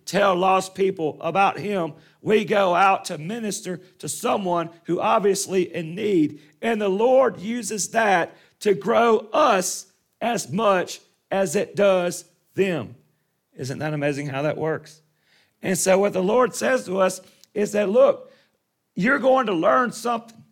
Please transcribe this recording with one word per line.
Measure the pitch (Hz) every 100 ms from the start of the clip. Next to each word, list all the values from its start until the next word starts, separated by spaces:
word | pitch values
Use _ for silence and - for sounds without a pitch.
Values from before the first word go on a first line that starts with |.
| -
tell | 185 202 180
lost | 190 190 185 -
people | 185 180 156 -
about | 165 180 196 -
him. | 196 196 160 - _ _
We | 165 214 180
go | 202 190 175
out | 196 190 -
to | 151
minister | 160 233 214 190 180 170 - -
to | 156
someone | - 247 233 185 170 165 -
who | - 175
obviously | 208 226 196 190 - 190 -
in | 170 160 180
need. | 214 180 151 - - -
And | 226 220
the | 202
Lord | 196 240 262 247 175
uses | 202 240 208 214 -
that | 226 214 180 - - _ -
to | 208 190
grow | 202 220 233 220 -
us | - 285 190 180 - - _ _ -
as | 240 220 -
much | 180 214 185 - - _ _ -
as | 190 185 196
it | - 190
does | 202 185 175 175 - _ _
them. | - 190 156 101 120 _ _ _ _ _ -
Isn't | 131 131
that | 151
amazing | 151 147 143 143
how | 135
that | 151 -
works? | 156 151 - - _ _ _ _ _ _
And | 160 180
so | 185 190
what | 202
the | 180
Lord | 185 247 240
says | - 220 254 -
to | 190
us | 185 190 - _ _ -
is | 208
that, | 208 190
"Look, | 240 269 - - _ _ _ _ _ _
you're | - 220 220
going | 262 262 220
to |
learn | 165 196 254 240
something. | - 240 240 - - -